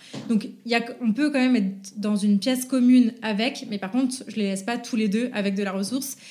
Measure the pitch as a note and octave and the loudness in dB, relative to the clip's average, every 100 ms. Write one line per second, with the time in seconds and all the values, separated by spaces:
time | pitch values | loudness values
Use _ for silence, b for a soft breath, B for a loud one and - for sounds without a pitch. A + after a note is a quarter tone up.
0 | B A3 - G#3+ - - A#3 A#3 - - | B -12 -2 -2 -2 -10 -2 -2 -2 -4
1 | A#3 A3 D4 C#4 B3+ A#3+ F#3+ G3 - G#3+ | -2 0 0 2 4 4 2 -4 -12 -6
2 | G#3 G#3 G#3 G3+ C4 B3+ - C4 B3 B3+ | -2 0 2 2 2 -2 0 4 6 8
3 | A3+ - A3 G3+ B3 - B3+ G3+ G3 B3 | 6 0 -4 -2 -2 -4 -8 -8 -2 0
4 | B3+ - - A3 G3+ F#3+ G#3+ A#3+ A#3+ A3+ | -2 -4 -8 -4 -2 -2 -4 -6 -4 -2
5 | A3 A3 A#3+ G#3+ G3 G3 G3 F#3+ G3 C4 | 0 0 -2 -2 -2 -2 -2 -4 -4 -6
6 | - - B | -8 -12 B